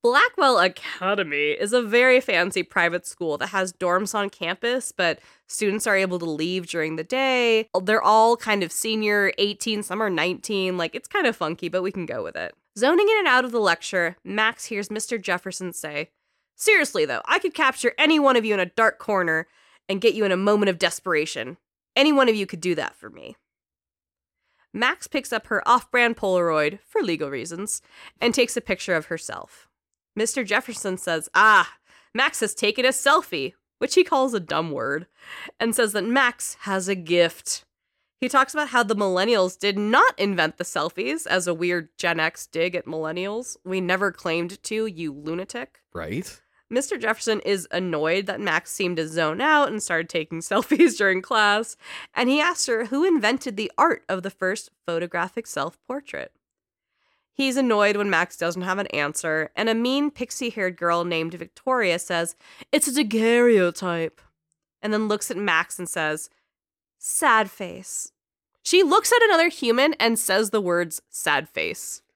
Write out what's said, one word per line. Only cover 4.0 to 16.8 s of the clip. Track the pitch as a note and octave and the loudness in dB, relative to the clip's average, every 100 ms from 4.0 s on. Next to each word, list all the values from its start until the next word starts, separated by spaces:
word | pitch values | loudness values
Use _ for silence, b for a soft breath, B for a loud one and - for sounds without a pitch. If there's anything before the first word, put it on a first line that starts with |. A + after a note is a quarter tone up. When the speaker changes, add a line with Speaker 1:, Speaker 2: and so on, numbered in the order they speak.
| G3+ | 0
Speaker 1:
on | A3 G3+ | -2 -4
campus, | - E3+ F#3+ A#3 B3+ - | -4 -6 -4 -2 -2 -6
but | - F3 D#3 b b _ | -2 -2 -2 b b _
students | - G#3+ G#3 A3+ | -4 -2 -2 0
are | G3 | 2
able | F#3+ F3+ | 0 -2
to | E3+ | -4
leave | D3+ D#3+ F#3 F3 | -4 -2 -4 -4
during | E3+ D#3 | -4 -4
the | D#3+ | -4
day. | - B3+ C4+ B3+ A#3+ A3 A3 - | -4 -2 0 2 2 0 0 -4
They're | F#3+ A3 | 2 2
all | - A3 A3+ A#3 | 6 6 6 2
kind | - G#3 | 0 0
of | E3+ | 0
senior, | - A3 A3 G#3+ G#3 G3 - | -4 -4 -2 0 2 0 0
eighteen, | G3+ G#3 A#3 G#3+ | -2 -2 -6 -4
some | G3+ F#3+ | -4 -4
are | G#3+ | -2
nineteen. | E3+ F3 F#3 - G3+ F#3 F3+ | 0 -2 -4 -4 -4 -2 -2
Like, | E3 | -4
it's | - - | -6 -6
kind | G#4 D4 | 0 0
of | |
funky, | G#3+ D#3 E3+ E3+ | 0 -4 -4 -4
but | F3+ | -4
we | F#3 | -4
can | F#3+ E3+ | -6 -8
go | A#2+ | -8
with | E2 - | -8 -8
it. | F2 - _ G#3 | -10 -12 _ 0
Zoning | B3+ F4 G#4 | 2 4 4
in | A4 | 2
and | F4 | 4
out | B3+ | 2
of | B3+ | 2
the | A#3 | 0
lecture, | G3+ E3+ - F#3+ E3+ F3+ | 0 0 -2 -2 -2 -4
Max | - G#3 A3 A#3 - | -8 -2 -2 -4 -8
hears | G#3 G3+ | -8 -6
Mister | G#3+ - A#3 | -8 -6 -6
Jefferson | F#3+ F3+ - - F#3 | -4 -4 -6 -10 -10
say, | E3+ D#3 D3 D#3+ _ _ _ _ _ | -10 -10 -8 -10 _ _ _ _ _
"Seriously, | - G4+ | 2 4